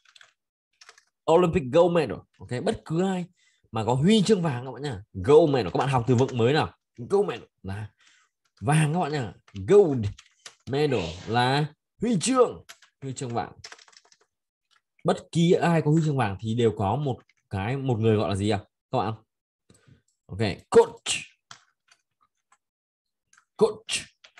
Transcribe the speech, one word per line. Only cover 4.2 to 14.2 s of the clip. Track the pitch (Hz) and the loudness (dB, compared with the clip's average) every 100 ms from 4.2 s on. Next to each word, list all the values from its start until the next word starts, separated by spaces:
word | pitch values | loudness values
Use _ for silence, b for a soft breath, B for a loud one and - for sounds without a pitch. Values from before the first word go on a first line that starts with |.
chương | 185 202 | 4 2
vàng | 165 123 131 | 0 -4 -8
các | |
bạn | 120 | -10
nhá, | 143 98 - | -10 -10 -12
gold | 95 90 151 165 | -4 6 6 6
medal, | 135 90 | 2 0
các | 143 | -2
bạn | 135 | 0
học | 131 113 | 0 2
từ | 120 | 2
vựng | 127 123 | 2 0
mới | 117 | 2
nào, | 151 117 _ _ - | 2 -2 _ _ -16
gold | 120 202 185 | -2 -2 -2
medal | 117 - _ | -6 -14 _
là | 95 101 107 _ b b b _ _ - | -12 -12 -12 _ b b b _ _ -8
vàng | 107 156 151 | -2 0 0
các | 170 | -2
bạn | 147 | -4
nhá, | 151 107 - _ - 95 | -4 -8 -12 _ -8 4
gold | 202 175 131 101 - _ _ - _ - | 6 6 2 -4 -8 _ _ -20 _ -6
medal | 135 151 120 - 87 - | -2 0 -2 -4 -10 -4
là | 117 127 139 151 _ _ - | 0 0 0 -2 _ _ -6
huy | 226 208 | -2 -2
chương, | 220 254 226 85 - - _ - | 0 2 2 0 -18 -20 _ -16
huy | 135 | -12
chương | 127 127 | -10 -6
vàng. | 117 - - - - _ _ _ _ | -6 -6 -12 -20 -20 _ _ _ _